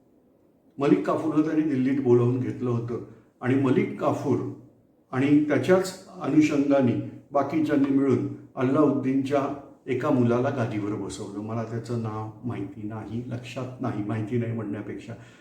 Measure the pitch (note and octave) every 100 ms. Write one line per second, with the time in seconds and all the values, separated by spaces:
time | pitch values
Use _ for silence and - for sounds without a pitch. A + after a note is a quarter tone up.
0 | _ _ _ _ _ _ _ - C#3+ F#3+
1 | - D#3 D#3 D3+ D#3 D#3 D3+ C3 C3 C#3
2 | B2 A#2+ A#2+ B2+ - - B2 A#2 - G#2+
3 | - - _ - B2+ C3+ C#3 - - -
4 | D3 - C#3+ A#2+ - - - _ _ _
5 | - C3 C#3 D3 D3 C3 A#2+ F#3 - -
6 | - - C3+ D3+ D3 C#3+ C#3+ C#3 B2 G2
7 | - - - C#3+ C#3+ D#3+ D3+ C#3 C3+ C3+
8 | C3+ G#2+ G2 - - - C3 D3+ C#3+ C3
9 | B2+ C3+ B2+ C#3+ C3+ - - - - A#2+
10 | D3+ B2+ A#2+ B2+ C#3 B2+ A2+ G#2+ G2+ G#2+
11 | F#2+ - G2 G#2 A2 A#2 A2+ A#2 A#2+ A#2+
12 | A2+ G#2+ A2 - A#2+ A#2+ A#2+ G#2+ G#2+ A2
13 | G2+ A#2 B2 A#2 - C3+ B2 - C3 G#2+
14 | G#2 A2+ G#2 A#2+ A2+ A2+ G#2 - - -
15 | - A2+ - -